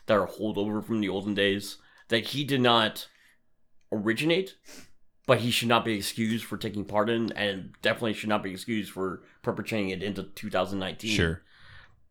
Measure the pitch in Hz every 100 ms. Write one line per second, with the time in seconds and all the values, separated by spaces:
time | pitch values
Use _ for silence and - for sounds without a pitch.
0 | - 104 87 - 107 101 104 107 107 113
1 | 98 95 101 98 101 101 101 - - -
2 | - 117 107 135 135 139 123 117 107 -
3 | - _ _ _ _ _ _ - - 107
4 | 104 117 151 170 190 - - - - -
5 | - _ - 120 120 113 117 117 113 104
6 | 98 - 110 113 - 107 113 101 98 104
7 | 107 117 110 - 104 95 85 - 107 -
8 | 113 104 107 104 95 92 - 113 92 92
9 | 92 - - _ - 110 101 110 95 90
10 | 101 92 90 - 104 95 95 98 92 -
11 | 110 104 82 82 _ - - - - -
12 | _